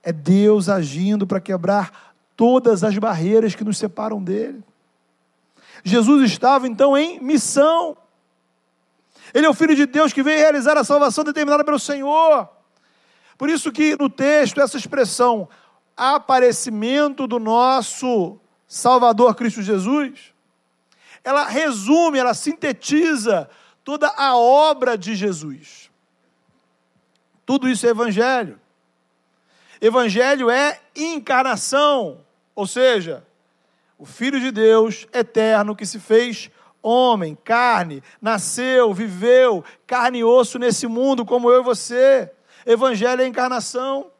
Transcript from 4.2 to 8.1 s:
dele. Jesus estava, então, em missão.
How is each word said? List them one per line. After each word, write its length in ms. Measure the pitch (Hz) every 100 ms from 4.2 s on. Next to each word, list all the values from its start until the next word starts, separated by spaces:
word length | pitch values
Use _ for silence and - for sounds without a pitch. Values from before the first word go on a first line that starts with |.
dele. 400 | 180 202 240 269 - _ _ _ _ _ _ _ _ _ _ -
Jesus 480 | 185 233 220 285 247
estava, 360 | - 247 277 254
então, 300 | 214 277 277
em 220 | 320 349
missão. 800 | 262 302 - 277 302 330 339 285 _